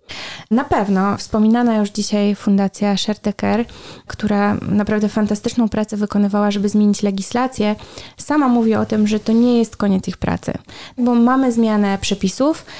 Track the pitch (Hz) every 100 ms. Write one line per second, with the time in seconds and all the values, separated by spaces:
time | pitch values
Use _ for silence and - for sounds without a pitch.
0 | - - - - - 226 - 320 202 190
1 | 196 202 - 220 220 233 240 220 208 -
2 | 208 208 202 202 - 196 196 - 208 196
3 | - 208 208 196 202 208 240 - - -
4 | - - 208 208 202 208 - 202 208 214
5 | 208 220 208 208 233 - 220 - 214 208
6 | 208 202 202 208 208 202 202 214 208 202
7 | 202 196 196 233 254 - 208 214 - -
8 | - - - 302 269 240 226 214 220 214
9 | 208 214 220 226 240 240 226 - 202 190
10 | 185 - - 175 - - - - - -
11 | 247 233 233 262 262 233 226 214 202 196
12 | - 196 190 - 277 311 -